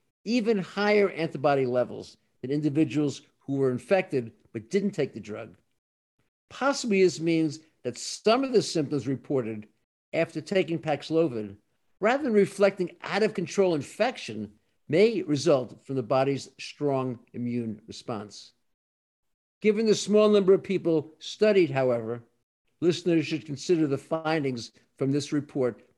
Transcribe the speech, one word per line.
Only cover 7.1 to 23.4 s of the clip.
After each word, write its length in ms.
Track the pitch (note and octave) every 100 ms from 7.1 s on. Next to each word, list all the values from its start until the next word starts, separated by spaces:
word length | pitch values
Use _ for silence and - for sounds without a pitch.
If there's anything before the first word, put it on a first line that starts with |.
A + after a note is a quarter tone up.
| D#3
means 400 | E3 E3 D#3+ C#3 - _
that 120 | B2+ A2+
some 480 | - - G#3 A#3+
of 80 | C4+
the 100 | A#3+
symptoms 460 | - F3 C3+ C#3+ B2
reported 580 | C3 - C#3 A2 A2 G#2 _ _ _ _
after 280 | D3+ E3 D#3
taking 380 | D3 F#3+ D#3 E3
Paxlovid, 800 | D#3 C#3 - D#3+ E3 A#2 G#2 G2 _ _ _ -
rather 220 | G#3 C4+
than 100 | D4
reflecting 580 | G#3 F#3+ - G3 F#3+ F3 -
out 200 | - F#3
of 120 | G#3
control 400 | G#3 E3+ - F#3
infection, 760 | D#3+ C3 - A#3 - - G#2+ G#2 - _ _ -
may 340 | D3+ A3 G#3+
result 600 | C3+ D3 D#3+ C#3 A#2 -
from 120 | - C3+
the 60 |
body's 480 | A2 C3+ C3+ C#3 - -
strong 580 | - - D3 C3+ B2+ A#2+ _
immune 480 | - A#2+ A#2+ A2+ G#2+ -
response. 640 | B2+ - A2 G#2 - - _ _ _ _ _ _ _ _ _ _ _
Given 240 | G#3 G#3 A3+
the 80 |
small 340 | G#3+ - G#3 G#3+
number 240 | G#3 F#3
of 100 | F#3+
people 520 | - F#3 E3 D#3+ C#3+ -
studied, 520 | - - G#3+ G3 D#3+
however, 520 | C3+ C3 A#2 A2 A#2+ - _ _ _ _ -
listeners 460 | E3+ E3+ F3+ E3+ D3
should 200 | D#3+